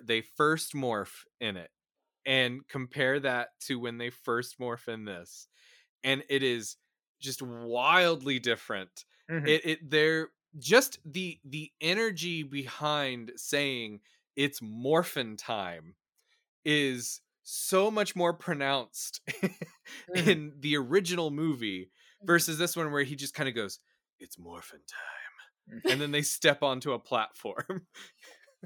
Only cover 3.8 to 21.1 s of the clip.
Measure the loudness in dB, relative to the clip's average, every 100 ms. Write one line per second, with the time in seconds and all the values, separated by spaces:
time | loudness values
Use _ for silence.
3.8 | -4 -6 -8 -6 -2 -2 -2 -6 -6 -6
4.8 | -8 -10 -8 -10 -12 -18 -20 _ _ _
5.8 | _ _ 0 0 2 2 2 0 -4 -12
6.8 | _ _ _ _ -10 -8 -8 -8 -4 2
7.8 | 6 6 6 4 0 0 0 0 -2 -6
8.8 | -6 -16 -20 _ -6 -2 4 4 4 -2
9.8 | 2 4 4 2 -2 _ _ -8 6 6
10.8 | 6 -4 -10 -6 -6 -8 -10 -10 -10 -4
11.8 | 0 0 0 -2 -4 -4 -6 -6 -8 -4
12.8 | -2 0 -2 -4 -10 -12 -2 0 0 -2
13.8 | -6 -10 _ _ _ -2 -2 -2 -10 -4
14.8 | 2 4 2 -2 -6 -6 -6 -4 -4 -8
15.8 | -14 -20 _ _ _ _ _ _ 0 2
16.8 | 2 -2 -6 -10 _ _ -10 -6 2 4
17.8 | 4 2 -2 2 0 0 -4 -2 0 0
18.8 | -2 -10 -10 -10 -10 -2 -2 -4 -16 _
19.8 | -18 -16 -4 2 4 4 2 -6 0 2
20.8 | 4 2 4